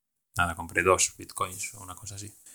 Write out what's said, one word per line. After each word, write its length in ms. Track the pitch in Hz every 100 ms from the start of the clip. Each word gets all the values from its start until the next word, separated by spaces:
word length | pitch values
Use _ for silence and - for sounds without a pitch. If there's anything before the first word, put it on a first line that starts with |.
| _ _ _ -
nada, 200 | 87 82
compré 260 | 85 90
dos 320 | 90 87 - -
Bitcoins 560 | 92 - 95 92 - 104
o 80 |
una 100 | 92
cosa 220 | 92 98 98
así. 180 | 101 - -